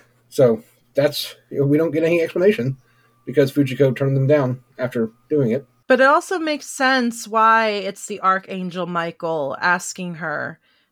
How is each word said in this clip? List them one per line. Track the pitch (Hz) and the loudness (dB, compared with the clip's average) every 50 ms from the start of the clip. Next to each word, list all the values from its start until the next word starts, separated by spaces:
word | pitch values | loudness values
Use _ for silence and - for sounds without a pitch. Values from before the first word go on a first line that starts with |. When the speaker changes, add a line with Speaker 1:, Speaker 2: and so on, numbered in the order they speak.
| _ _ _ _ _ _ | _ _ _ _ _ _
Speaker 1:
So | - - 135 120 113 110 - _ _ _ _ _ - | 0 4 4 4 4 2 -4 _ _ _ _ _ -2
that's, | 139 143 151 143 - - - - _ _ - | 0 0 0 0 -4 -10 -10 -12 _ _ -10
you | - - | -4 -2
know, | 139 | 0
we | 139 147 151 | 2 2 2
don't | 165 165 | 2 0
get | 143 160 160 | 0 0 0
any | 165 175 170 | 2 2 0
explanation | 165 165 - 180 180 208 214 - - 135 135 - _ _ _ _ _ _ _ _ - | 0 -2 0 2 4 4 4 4 0 -6 -6 -8 _ _ _ _ _ _ _ _ -14
because | - 127 147 139 135 | -6 0 2 2 2
Fujiko | - 147 139 127 123 117 143 135 123 | 2 0 0 0 2 0 2 2 2
turned | - 139 135 139 | 0 -2 0 0
them | 135 135 135 | 2 2 2
down | 151 147 135 127 127 131 - _ _ - | 2 2 2 0 -4 -6 -10 _ _ -8
after | 127 123 - 123 113 110 - _ _ - | -6 -4 -2 -2 -4 -4 -6 _ _ -4
doing | 151 147 139 107 | 0 0 2 2
it. | 113 - - _ _ _ _ - | 0 -2 -4 _ _ _ _ 0
Speaker 2:
But | 262 254 | 2 4
it | 262 | 6
also | 269 294 339 349 - 381 349 | 4 4 4 2 -2 -4 -4
makes | 320 311 302 294 - - | -4 -4 -4 -6 -8 -10
sense | - - 269 262 269 262 240 240 233 233 - 208 | -6 -2 0 0 2 2 0 -2 -4 -6 -8 -4
why | 208 226 220 226 226 226 226 220 | 0 2 4 6 6 4 4 0
it's | 208 208 190 196 196 - - | -2 -2 -4 -6 -8 -10 -10
the | - 208 - | -12 -8 -2
Archangel | - 190 190 190 190 - 196 190 185 180 160 185 175 | 0 0 0 0 -2 -6 -8 -8 -8 -6 -6 -6 -6
Michael | 170 175 170 165 170 165 - - 165 165 156 143 135 - - | -4 -4 -4 -4 -6 -6 -6 -4 -4 -2 -2 -2 -4 -4 -2
asking | - 180 175 180 - - - - 185 175 170 | 0 0 0 0 -2 -6 -10 -10 -10 -10 -10
her | 151 165 160 147 139 131 123 170 - _ _ _ _ _ _ | -8 -8 -8 -6 -6 -8 -8 -10 -14 _ _ _ _ _ _